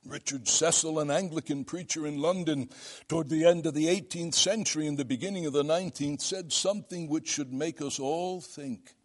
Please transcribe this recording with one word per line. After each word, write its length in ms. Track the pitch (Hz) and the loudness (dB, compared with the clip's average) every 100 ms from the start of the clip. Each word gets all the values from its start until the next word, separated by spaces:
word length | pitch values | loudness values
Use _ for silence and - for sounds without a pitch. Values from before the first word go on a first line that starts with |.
Richard 440 | - 147 - 139 110 | -12 -10 -6 -6 0
Cecil, 500 | - 160 165 160 156 | 2 4 4 2 0
an 140 | 147 | 2
Anglican 520 | 147 190 156 - 143 | 2 0 -4 -4 -4
preacher 400 | 131 165 180 160 151 | -4 -8 -4 -4 -2
in 100 | 147 | 0
London 500 | 156 185 165 147 123 - - - - | 0 2 2 0 -2 -8 -16 -18 -4
toward 220 | 160 147 | -2 2
the 160 | 156 | 6
end 220 | 165 175 160 | 8 8 4
of 80 | |
the 120 | 147 156 | 2 2
eighteenth 480 | 185 - 170 170 | 2 0 -6 -2
century 540 | - 185 220 196 156 151 | 2 4 2 0 0 -2
and 100 | 143 | -2
the 60 | |
beginning 420 | 135 127 180 196 160 | -2 -2 -2 -2 0
of 60 | |
the 100 | 139 | 2
nineteenth, 580 | 143 165 185 - 143 147 | 2 2 0 -4 -2 -2
said 320 | - 190 170 | -4 -6 -2
something 540 | - 185 208 - 180 160 | 0 0 0 -4 -8 -2
which 220 | 151 - | -2 -2
should 240 | - 139 | -4 -2
make 280 | 131 156 - | -2 -4 -2
us 200 | 143 127 | -6 -4
all 400 | 135 160 180 185 | -2 -2 -2 -4
think. 560 | - - 139 110 - _ | -8 -12 -8 -10 -12 _